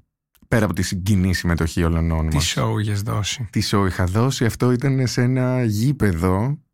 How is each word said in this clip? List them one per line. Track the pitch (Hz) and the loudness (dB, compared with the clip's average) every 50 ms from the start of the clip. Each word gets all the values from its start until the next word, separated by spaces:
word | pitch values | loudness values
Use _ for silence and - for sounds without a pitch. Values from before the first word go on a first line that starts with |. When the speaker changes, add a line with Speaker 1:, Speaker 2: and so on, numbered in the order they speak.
| - _ _ _ _ _ _ _ - _ | -10 _ _ _ _ _ _ _ -6 _
Speaker 1:
Πέρα | - 117 107 | 0 2 2
από | 92 90 | 2 0
τη | 90 | -2
συγκινή | 92 - - 92 90 98 107 95 90 95 87 | -2 -2 -4 -2 0 2 2 2 2 2 0
συμμετοχή | - - 87 85 76 82 80 - - 85 | 0 0 0 0 2 0 0 0 0 0
όλων | 82 85 82 82 82 82 80 80 80 | 2 2 0 0 0 0 0 0 0
Speaker 2:
Τι | 76 | 0
Speaker 1:
μας. | 73 76 - - - | 0 0 0 -2 -2
Speaker 2:
show | 127 113 113 110 | -2 -2 -2 -2
είχες | 104 107 104 101 | -2 -2 -2 -4
δώσει; | 101 110 110 107 101 - - - 117 98 | -4 -4 -4 -4 -4 -4 -6 -8 -8 -4
Speaker 1:
Τι | - 113 104 - | -4 -4 -2 0
show | - 101 98 92 | 0 2 2 0
είχα | 85 - 95 | 0 0 0
δώσει; | 90 92 110 120 135 131 - 127 | 0 2 2 0 0 0 0 0
Αυτό | 110 - - - 123 | -2 0 0 0 2
ήταν | 123 120 127 139 135 135 131 117 | 2 2 0 0 0 0 0 0
σε | - - | 0 0
ένα | 123 123 131 131 127 127 127 127 123 | 0 0 0 0 0 0 0 0 0
γήπεδο | 113 101 101 113 143 143 - - 104 90 78 90 95 92 95 110 131 147 151 - _ | 0 0 0 0 0 0 2 2 2 2 2 2 2 2 2 0 -2 -4 -6 -10 _